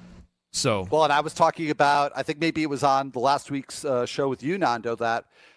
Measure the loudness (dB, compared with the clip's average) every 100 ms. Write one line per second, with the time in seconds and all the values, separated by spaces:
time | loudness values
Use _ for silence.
0 | -20 -20 -20 _ _ -4 -2 -2 0 2
1 | 4 2 0 2 2 2 -4 2 4 4
2 | 2 -2 -6 -2 -2 -2 -4 0 2 2
3 | 0 -2 0 0 -2 -8 -8 -10 -2 -2
4 | -2 -2 -2 -2 -4 -2 0 0 -4 -2
5 | -2 -2 -6 _ -20